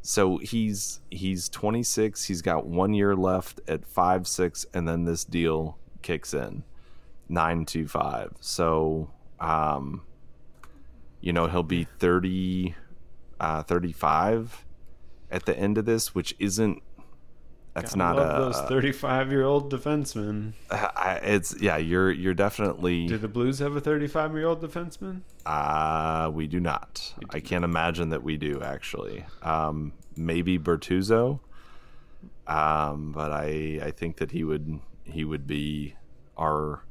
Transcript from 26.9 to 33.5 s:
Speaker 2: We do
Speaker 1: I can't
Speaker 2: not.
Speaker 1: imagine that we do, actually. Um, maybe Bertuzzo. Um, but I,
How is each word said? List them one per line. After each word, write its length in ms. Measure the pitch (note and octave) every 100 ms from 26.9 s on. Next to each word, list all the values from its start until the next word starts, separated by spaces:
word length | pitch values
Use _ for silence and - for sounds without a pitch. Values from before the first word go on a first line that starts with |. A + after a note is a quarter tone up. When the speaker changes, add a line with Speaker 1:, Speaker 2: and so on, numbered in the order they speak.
| - - -
Speaker 2:
We 80 |
do 40 | - D#2
Speaker 1:
I 20 |
can't 220 | - F2+
Speaker 2:
not. 80 | E2+
Speaker 1:
imagine 400 | E2+ E2 E2 E2
that 120 | D#2
we 140 | B1+ D#2
do, 240 | D2 C#2+
actually. 640 | C#2 C2+ - - G#1 G1+ - -
Um, 520 | E2 D#2+ D#2 D#2 D2+ - - -
maybe 420 | E2 E2+ F2 F#2
Bertuzzo. 840 | D#2+ E2 - F#2 F#2+ A2+ B2 C#3 - - - - - - - - - - -
Um, 640 | D#2 D#2 D#2 D2+ D2 D2+
but 200 | D2+ D2+
I, 480 | D2 D2+